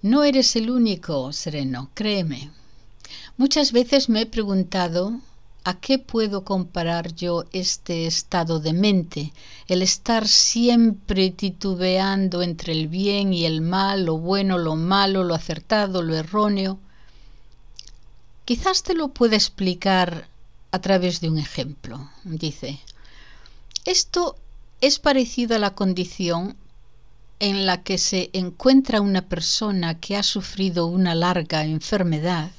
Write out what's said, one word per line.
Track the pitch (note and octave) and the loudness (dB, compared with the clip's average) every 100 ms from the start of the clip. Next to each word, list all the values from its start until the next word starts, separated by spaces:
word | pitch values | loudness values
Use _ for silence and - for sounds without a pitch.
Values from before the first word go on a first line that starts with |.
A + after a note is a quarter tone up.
"No | G3 C4+ | 4 4
eres | D4 C4+ B3+ A#3 | 6 4 4 2
el | A3+ | 0
único, | B3 A3+ F#3 - D3 C3 | 2 2 0 -4 -4 -4
Sereno, | D3+ - D3+ C3+ B2 C3+ | -8 -6 -4 -4 -6 -8
créeme. | - G#3+ G3+ E3 B2+ D3 - - - - - - - - - | -6 -2 0 -2 -4 -10 -18 -20 -20 -20 -20 -20 -20 -20 0
Muchas | C4+ D#4 C#4 | 2 4 2
veces | A#3 B3 C#4 C4+ | 2 4 2 4
me | G#3+ | 0
he | A3 | 0
preguntado | A#3 G3+ F#3+ F3+ F#3+ F3 E3 F#3+ A#3 - - - - | -2 0 0 0 -2 0 0 -2 -4 -10 -20 -20 -8
a | - F#3 | -6 -6
qué | - C4+ | 0 -2
puedo | C4+ A3+ G#3+ G3 | 0 -2 -2 -2
comparar | F#3+ F#3+ E3+ - E3 E3+ E3+ E3 | -2 -2 -2 -4 -2 -2 -4 -6
yo | F3 E3+ E3+ | -2 -2 -4
este | F#3 F3+ - - E3+ E3 | -6 -4 -6 -6 -4 -2
estado | D#3+ - F#3 E3 E3 | -4 -2 -2 0 -2
de | D3+ | 0
mente, | E3 G#3 F#3+ E3 - D3 - - - - | 2 4 2 0 -8 -10 -12 -20 -20 -2
el | F#3 | 0
estar | F#3 - - A3+ G#3+ | 2 -2 0 0 4
siempre | - - A#3 A#3+ A#3+ A3+ F#3+ - F#3+ F#3+ | 4 4 4 4 6 6 2 -2 2 2
titubeando | F#3 G3+ F#3 G3 F3+ F#3 F#3 F#3+ G3 F#3+ F3 | 0 -6 -4 -4 0 2 2 2 2 0 0
entre | F3 E3 - | -2 -4 -4
el | D#3+ D#3 | -4 -2
bien | F3 G3+ G3+ G3 | -2 0 2 0
y | F3+ E3 | 2 0
el | D#3+ | 0
mal, | D#3+ F#3 G3 G3 F3 | 0 0 0 0 0
lo | D#3+ | 0
bueno, | E3 G3 G3 F#3 | 0 0 2 2
lo | E3 D#3 | 0 0
malo, | E3+ G3 G3 G3 | 2 4 4 2
lo | F3+ | 0
acertado, | E3 - D#3+ - G#3+ G3+ F#3 | -2 -2 -8 0 0 2 -2
lo | E3 D#3+ | -2 -2
erróneo. | D#3+ G#3 G#3 G3+ F#3+ G3 - - - - - - - - - - - - - - - - - | -2 0 2 2 -2 -4 -12 -20 -20 -20 -20 -20 -20 -20 -20 -20 -20 -20 -20 -20 -20 -18 -4
Quizás | A#3+ F#4+ F#4 | -2 0 -2
te | - | -2
lo | E4+ D4+ | -2 -2
pueda | - A#3+ G#3+ | 2 2 4
explicar | - - F#3 F3 G3 F#3 F3+ E3 - - - - - | 0 -2 -2 0 2 2 2 -2 -14 -20 -20 -20 -6
a | F#3 | -6
través | F#3+ F#3+ F3+ E3+ | 2 2 2 -2
de | E3 | 0
un | D#3 | -2
ejemplo", | C#3+ - C#3 C#3+ - B2 C#3 - F#3+ | -2 -6 -8 -8 -14 -14 -14 -16 -10
dice. | D#3 D#3+ D3 B2+ C#3+ - - - - - - - - - - - | -6 -6 -8 -12 -12 -16 -20 -20 -20 -20 -20 -20 -20 -14 -10 -2
"Esto | F#4 - F4+ F4 - - - - - | -2 0 -2 -2 -4 -18 -20 -20 0
es | C4+ - | 0 2
parecido | D#4 C4+ A#3+ - A#3+ A3+ | 2 2 2 -2 0 2
a | |
la | G3+ F#3+ | 0 0
condición | G3 F3+ F3+ - F3 E3+ F#3+ - - - - - - - - - | -2 0 -4 -4 -2 -2 -4 -10 -20 -20 -20 -20 -20 -20 -20 -6
en | G3+ G3 F#3+ | -2 0 0
la | F3+ | -2
que | - F#3 | -2 -4
se | - F#3 F3+ | -2 -2 -4
encuentra | - F3+ F3 B3+ C4+ C4+ G#3+ | -6 -6 0 6 6 6 2
una | G3+ F#3+ | 2 0
persona | F#3 E3+ E3 - G#3+ G3 E3+ E3 | 0 -4 -2 -2 -2 -2 -2 -6
que | - G3+ | -6 -4
ha | |
sufrido | G3+ G#3 F#3 - F#3+ E3+ E3+ | -2 -4 -6 -4 -2 0 0
una | F3+ F3+ E3 | 2 2 2
larga | F3 F3+ D#3+ D#3 D#3 | 0 0 -2 -2 -2
enfermedad | D#3 - G#3 F3 D3+ D#3+ F3 D#3 | -4 -2 0 0 0 -2 -4 -6